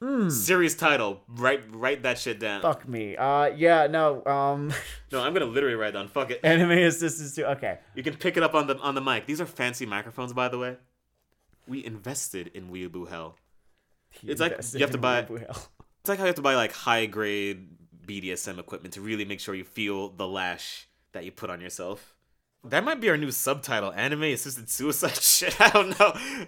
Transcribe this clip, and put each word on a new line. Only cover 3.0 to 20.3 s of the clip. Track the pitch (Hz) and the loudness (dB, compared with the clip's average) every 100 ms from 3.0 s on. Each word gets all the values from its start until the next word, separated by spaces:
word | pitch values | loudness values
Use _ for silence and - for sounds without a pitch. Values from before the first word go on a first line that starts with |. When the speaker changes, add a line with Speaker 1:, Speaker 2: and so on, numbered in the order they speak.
| 104 - | -6 0
Speaker 1:
Uh, | 139 143 147 | 2 4 2
yeah, | 147 165 165 147 | 4 6 6 6
no, | 160 156 135 - | 4 2 2 0
um, | 139 139 143 147 123 - | 2 2 0 -4 -6 -8
<laughs> | - - | -14 -6
Speaker 2:
No, | 131 | -2
I'm | 131 | 0
gonna | 180 | 0
literally | 127 123 139 113 | 0 2 2 2
write | 107 | -2
down. | 101 101 | -4 -4
Fuck | 143 117 | -4 -2
it. | 123 | 0
Speaker 1:
Anime | 160 165 175 | 4 6 6
assisted | 170 170 165 165 156 143 | 6 6 4 -2 -4 -8
su-, | 156 | -4
okay. | 135 139 110 90 - | -2 -2 -4 -6 -10
Speaker 2:
You | 117 | -8
can | 143 151 | -6 -2
pick | 185 170 | 0 2
it | |
up | 160 | 4
on | 156 143 | 4 2
the, | 131 | 0
on | 143 135 | -2 -2
the | |
mic. | 135 113 139 | 0 -2 -2
These | 151 | -6
are | 170 | -6
fancy | - 123 123 117 | -4 -4 -4 -6
microphones, | 101 113 123 123 | -6 -6 -8 -6
by | 123 123 | -2 -2
the | 123 | -2
way. | 123 127 _ _ _ _ _ _ _ _ - | -6 -10 _ _ _ _ _ _ _ _ -12
We | 135 | -10
invested | 117 110 127 143 - 95 85 | -10 -12 -10 -8 -8 -8 -12
in | 98 90 | -14 -12
Weeaboo | 90 90 90 87 | -10 -10 -10 -10
Hell. | 85 80 - _ _ _ _ _ _ _ | -10 -12 -16 _ _ _ _ _ _ _
Speaker 1:
He | - - | -12 -6
Speaker 2:
It's | 156 | -2
like | 165 | -2
Speaker 1:
invested | - 117 131 | -2 -6 0
Speaker 2:
you | |
have | 139 | 0
to | 127 | 2
Speaker 1:
in | |
Speaker 2:
buy | 127 120 | 2 2
Speaker 1:
Weeaboo | 117 117 | 0 -8
Hell. | 113 - - _ _ _ | -10 -14 -16 _ _ _
Speaker 2:
It's | - | -4
like | 196 | 0
how | |
you | 185 | 0
have | |
to | 175 | 2
buy, | 139 127 | 2 4
like, | 110 | 2
high | - - 113 110 | 0 2 2 2
grade | 107 104 104 101 92 90 - 82 82 | -2 -2 -2 -4 -6 -12 -20 -20 -18
B | 90 98 | -12 -8
D | 90 | -6
S | 90 101 | -6 -8
M | 90 | -12
equipment | 82 95 87 | -12 -12 -12
to | 98 | -10
really | 104 107 | -6 -4
make | 101 101 | -4 -8
sure | - | -8
you | 95 | -8
feel | 90 - 104 98 98 | -8 -6 -4 -4 -6
the | 92 | -6
lash | 95 | -6